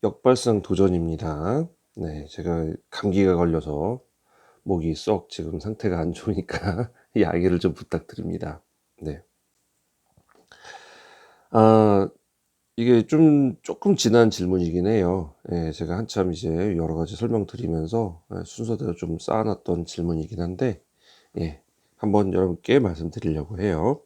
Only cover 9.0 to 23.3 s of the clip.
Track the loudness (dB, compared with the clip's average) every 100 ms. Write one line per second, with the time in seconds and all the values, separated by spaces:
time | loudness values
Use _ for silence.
9 | -12 -12 _ _ _ _ _ _ _ _
10 | _ _ _ _ _ -20 -20 -20 -20 -20
11 | -20 -20 _ _ _ 6 8 8 8 4
12 | 2 _ _ _ _ _ _ -2 4 4
13 | 4 6 6 6 2 -2 -10 -4 0 2
14 | 4 6 6 4 -2 0 0 0 0 2
15 | 2 0 -4 -12 -8 -4 -4 -6 -6 -6
16 | -6 -2 -2 -2 -4 -2 -2 -2 -2 -4
17 | -6 -4 -2 -2 -4 -6 -4 -4 -2 -4
18 | -4 -8 _ -14 -12 -10 -6 -6 -6 -8
19 | -6 -8 -2 -2 0 -4 -4 -4 -4 -6
20 | -4 -2 -6 -6 -8 -2 -4 -4 _ _
21 | _ _ _ -8 -8 -8 _ _ _ _
22 | 0 2 2 2 0 -2 2 2 2 -2
23 | -8 -6 -4